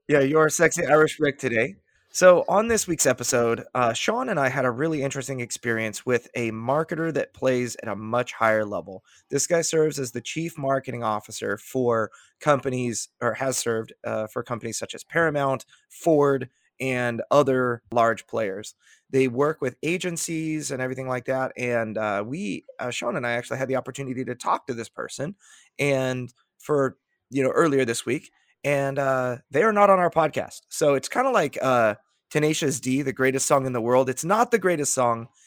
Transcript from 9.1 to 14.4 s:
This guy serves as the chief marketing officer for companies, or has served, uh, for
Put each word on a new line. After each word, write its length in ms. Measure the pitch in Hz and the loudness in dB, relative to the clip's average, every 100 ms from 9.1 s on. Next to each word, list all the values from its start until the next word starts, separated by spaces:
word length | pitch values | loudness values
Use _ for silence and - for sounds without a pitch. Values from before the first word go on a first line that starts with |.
| _ _ | _ _
This 180 | 139 - | -4 0
guy 120 | 170 | 0
serves 360 | 160 160 156 143 | 0 2 0 0
as 120 | 127 | -8
the 80 | 123 | -8
chief 360 | - 160 165 156 | -8 -8 -8 -6
marketing 460 | 135 135 131 120 | -2 -2 -4 -6
officer 540 | 117 107 - - 110 104 | -4 -4 -6 -8 -6 -6
for 520 | - 131 123 113 107 - _ _ | -4 -2 0 0 -2 -8 _ _
companies, 680 | 156 139 135 127 120 107 - _ | 0 0 0 -4 -4 -6 -10 _
or 140 | 120 | -4
has 220 | 110 131 127 | -2 -2 -2
served, 340 | 120 113 113 - | -2 -4 -4 -12
uh, 220 | 113 110 107 | -6 -6 -6
for 140 | - | -8